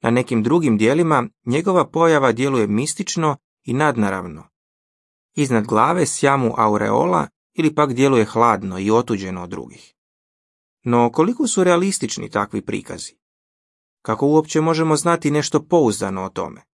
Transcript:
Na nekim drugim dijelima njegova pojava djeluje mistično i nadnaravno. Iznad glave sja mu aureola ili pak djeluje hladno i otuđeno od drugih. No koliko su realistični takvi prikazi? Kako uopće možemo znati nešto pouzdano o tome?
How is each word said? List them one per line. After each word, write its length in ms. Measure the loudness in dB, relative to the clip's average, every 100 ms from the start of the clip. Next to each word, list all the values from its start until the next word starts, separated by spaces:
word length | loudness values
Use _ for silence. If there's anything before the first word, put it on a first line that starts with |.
Na 80 | 2
nekim 340 | 0 0 0
drugim 340 | 2 2 2 2
dijelima 500 | 4 2 2 2 0 _ -4
njegova 440 | -2 2 0 0
pojava 420 | 2 4 4 2
djeluje 360 | 2 0 2 0
mistično 720 | 0 -2 -6 -6 -2 -2 -2 _ _
i 100 | -6
nadnaravno. 720 | 0 0 0 -2 -4 -10 -16 -20 _ _ _ _ _ _ _ _ -4
Iznad 320 | 0 0 0
glave 380 | 0 2 0 -2
sja 320 | 0 0 2
mu 160 | 0 0
aureola 720 | 0 0 0 0 0 0 -4 _ _
ili 220 | -2 -2 0
pak 180 | -2
djeluje 320 | 2 2 4 2
hladno 540 | 2 2 2 -4 -6
i 120 | 0
otuđeno 520 | 0 0 -4 -6 -10
od 60 | -12
drugih. 440 | -14 -14 -20 -20 _ _ _ _ _ _ _ _ _
No 280 | -2 2 2
koliko 360 | 2 0 0 -2
su 160 | 0
realistični 680 | 2 2 0 -4 -6 -8 -6
takvi 360 | -4 -4 -6 -6
prikazi? 480 | -8 -8 -14 -14 _ _ _ _ _ _ _ _ _
Kako 260 | -6 -2 2
uopće 340 | 2 2 -2
možemo 340 | 0 0 0 0
znati 360 | 0 0 0
nešto 320 | -2 0 -2
pouzdano 600 | 2 2 2 0 -6 -6
o 60 | -8
tome? 320 | -8 -10 -12 _